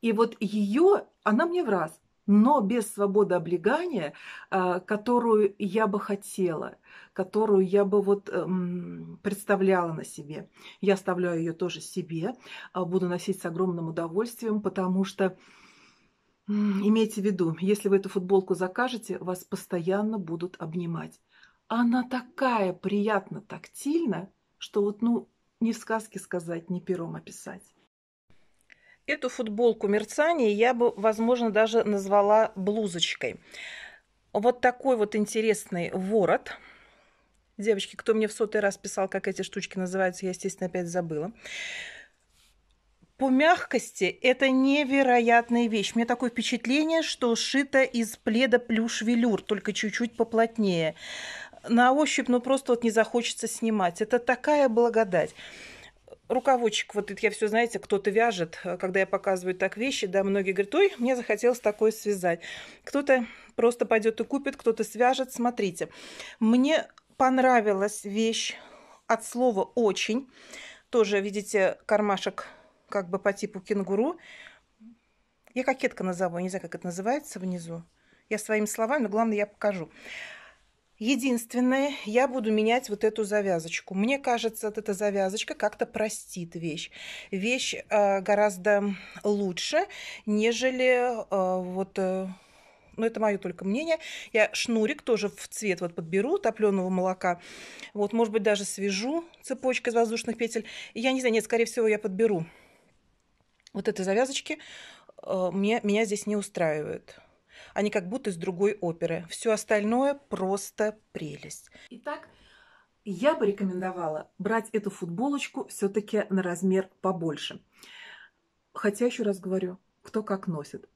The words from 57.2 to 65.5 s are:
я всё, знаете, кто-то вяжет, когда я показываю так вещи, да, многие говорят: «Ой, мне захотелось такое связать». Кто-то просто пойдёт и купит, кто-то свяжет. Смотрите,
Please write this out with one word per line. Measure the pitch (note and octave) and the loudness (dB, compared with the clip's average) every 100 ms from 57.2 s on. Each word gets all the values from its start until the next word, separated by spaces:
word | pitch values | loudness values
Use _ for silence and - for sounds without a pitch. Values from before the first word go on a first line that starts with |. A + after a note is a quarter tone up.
я | G#3+ | -2
всё, | G3 G#3+ | 0 0
знаете, | A3 A#3 G3+ | 2 2 -2
кто-то | - G3 G#3 | -2 0 2
вяжет, | G3+ A#3 F#3+ E3 - F#3 F3 | 2 2 2 -4 -6 -8 -4
когда | F#3+ F#3+ | -2 0
я | F#3+ | 2
показываю | F#3+ G3+ F#3 F3+ F#3 | 0 0 -2 -2 -2
так | F#3+ G3+ | -2 -2
вещи, | C4 - G3 | -4 -2 0
да, | F#3+ | 0
многие | G3 G3 F#3+ | 2 0 0
говорят: | F#3+ G3 D#4 | 0 0 4
«Ой, | G4 - | 2 2
мне | A#3+ B3+ | -2 0
захотелось | A#3 G#3+ A#3+ A#3+ | 0 2 2 2
такое | G#3+ G#3 A3 | 0 2 0
связать». | G#3+ G#3 G3+ F3+ E3+ - - - - - | 2 -2 0 0 -2 -6 -16 -16 -20 -4
Кто-то | C#4 C#4 C4 A#3 - - - | -4 4 2 2 -10 -16 2
просто | A#3 A#3 A3 | 2 2 2
пойдёт | A3 A3 A3 | 2 2 -2
и | |
купит, | A3+ C#4 F#3 - | -4 -2 -4 -2
кто-то | - A3 G#3+ | -2 0 -4
свяжет. | G#3+ B3 C4 C4 | 2 2 2 -4
Смотрите, | - A#3+ | -2 -4